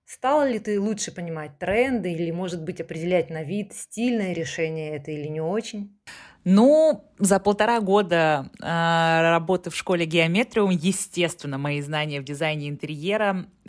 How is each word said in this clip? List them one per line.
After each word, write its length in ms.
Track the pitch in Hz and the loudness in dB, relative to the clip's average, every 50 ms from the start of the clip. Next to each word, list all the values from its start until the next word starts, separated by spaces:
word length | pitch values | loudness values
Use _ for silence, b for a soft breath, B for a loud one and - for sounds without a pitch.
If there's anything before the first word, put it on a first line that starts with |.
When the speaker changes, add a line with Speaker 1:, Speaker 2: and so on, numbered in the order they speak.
| _ | _
Speaker 1:
Стала 420 | - - - - 254 285 302 294 269 | -20 -12 -6 0 2 2 2 2 2
ли 100 | 240 214 | 0 -2
ты 200 | 208 214 208 202 | -2 -2 -2 0
лучше 320 | 196 214 220 208 - - - | 0 -2 -2 -4 -6 -8 -8
понимать 460 | - 175 170 165 160 151 151 143 _ | -8 -8 -8 -8 -8 -10 -12 -12 _
тренды 540 | - 175 196 220 247 269 262 233 180 180 170 | -4 0 2 2 2 2 0 -2 -2 -2 -2
или, 180 | 160 175 165 | -2 -2 -4
может 320 | 165 170 185 185 165 175 160 | -4 -4 -4 -6 -6 -8 -8
быть, 180 | 156 180 - | -8 -8 -8
определять 480 | 165 - 160 160 160 175 180 175 165 - | -10 -10 -8 -6 -2 0 2 0 0 -2
на 120 | 165 156 160 | -6 -8 -6
вид, 300 | 143 180 208 202 202 - | -6 -6 -6 -6 -8 -10
стильное 600 | - - - - - 233 247 240 226 202 185 180 | -14 -16 -12 -6 -4 -2 0 0 0 -2 -2 -4
решение 600 | 165 160 - - - 165 160 160 160 156 151 151 147 | -4 -6 -6 -4 -4 -4 -2 -4 -4 -6 -6 -8 -8
это 140 | 143 160 | -8 -8
или 160 | 156 147 147 151 | -8 -8 -6 -6
не 120 | 151 156 | -6 -4
очень? 560 | 160 160 185 214 208 - - 208 202 202 - _ B B B B B B B B - | -4 -2 -2 -4 -4 -6 -8 -10 -10 -12 -14 _ B B B B B B B B 2
Speaker 2:
Ну, 600 | 180 185 202 226 262 294 311 320 320 285 - - _ _ - | 4 6 8 8 8 8 8 6 4 2 0 -4 _ _ -2
за 200 | - 190 196 190 | 2 2 2 4
полтора 420 | 185 202 208 196 214 220 233 233 | 4 2 2 4 2 2 2 2
года, 680 | 214 185 190 208 208 175 170 170 160 156 156 143 135 - - - | 2 4 4 4 4 4 2 4 4 4 2 0 -2 -6 -12 -10
а, 680 | - - 165 170 165 165 170 165 165 165 165 165 165 165 | -6 -4 -2 0 2 2 2 4 4 4 4 4 4 4
работы 380 | 165 170 165 160 185 180 180 170 | 4 2 2 0 -2 -2 -2 -6
в 40 | 165 - | -8 -6
школе 280 | - - 185 170 170 | -2 -2 0 0 0
Геометриум, 680 | 160 156 170 165 165 170 202 247 - - 233 208 196 | 0 2 2 2 2 2 0 0 0 0 0 2 2
естественно, 840 | 185 175 147 180 185 - - - - 175 175 165 160 - - 143 139 135 | 2 2 2 0 -2 -2 -4 -6 -2 -2 -2 -2 -2 -6 -8 -8 -6 -4
мои 220 | 143 147 147 143 | -4 -4 -4 -4
знания 400 | 143 143 156 151 151 151 147 139 | -4 -4 -4 -4 -4 -4 -6 -8
в 40 | 135 | -8
дизайне 440 | 135 147 139 165 156 156 151 143 147 | -8 -6 -4 -2 -2 -2 -4 -6 -8
интерьера, 760 | 147 143 - 208 208 147 147 185 202 220 220 202 190 185 175 - _ _ _ | -8 -8 -8 -10 -8 -6 -4 -2 -2 0 0 0 -2 -2 -6 -10 _ _ _